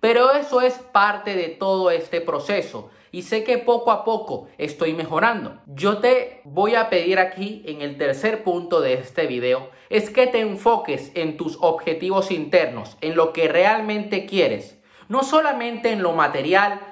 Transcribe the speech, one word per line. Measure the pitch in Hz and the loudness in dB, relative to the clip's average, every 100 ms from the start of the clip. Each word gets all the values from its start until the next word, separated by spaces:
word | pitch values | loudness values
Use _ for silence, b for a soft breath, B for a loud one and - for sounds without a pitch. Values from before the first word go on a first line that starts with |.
pero | 220 233 254 | 2 6 6
eso | 285 285 254 | 4 2 2
es | 247 | 2
parte | 247 - 202 202 202 208 190 | 0 0 2 2 0 -4 -4
de | 165 | -4
todo | - 190 190 180 | -4 -2 2 2
este | 165 165 170 | 0 -2 -6
proceso. | 165 143 143 202 - 110 107 B B | -4 -4 -2 -4 -4 -10 -16 B B
Y | 180 | -12
sé | 180 220 | -4 -2
que | 226 233 | 0 0
poco | 240 233 240 | 2 2 2
a | 208 | 0
poco | 220 220 - 113 B B | 0 -2 -4 -10 B B
estoy | 147 - 160 | -8 -4 -4
mejorando. | 165 160 160 226 214 117 - - | -2 -2 0 0 0 -8 -14 -18
Yo | 139 190 208 | -4 -2 2
te | 247 254 - - | 4 2 0 -12
voy | 147 156 214 | -8 -2 2
a | 233 220 | 2 2
pedir | 180 170 190 | 0 2 2
aquí | 185 185 202 214 | 0 -2 -10 -10
en | 160 147 | -12 -10
el | 143 143 | -8 -4
tercer | 143 135 214 214 | -4 -2 -2 -2
punto | 190 175 170 165 | -2 -4 0 0
de | 135 | 2
este | 131 - - 151 | -2 -4 -4 -4
video, | 123 123 131 - B B | -2 -2 -2 -4 B B
es | 208 208 | -2 0
que | 254 247 | 2 4
te | 240 | 2
enfoques | 214 196 233 226 - 139 139 | -2 0 2 2 0 -8 -6
en | 175 160 156 | -6 -4 -4
tus | 160 - | -8 0
objetivos | 170 160 165 160 180 190 190 | 2 2 -2 -4 0 0 0
internos, | 170 143 175 139 120 - - | -4 2 2 2 -4 -14 -8
en | 156 | -4
lo | 165 160 | 0 0
que | 165 156 | 2 2
realmente | 165 196 220 214 214 208 185 - | 4 4 2 0 -4 -4 -6 -2
quieres. | 196 139 104 - - b b b | 0 0 0 -10 -20 b b b
No | 247 | -2
solamente | 269 311 302 247 233 226 233 | 2 2 2 -2 -4 -2 -2
en | 214 | 0
lo | 175 | 0
material, | 165 147 135 151 190 202 196 - | 2 0 0 2 4 4 -2 -12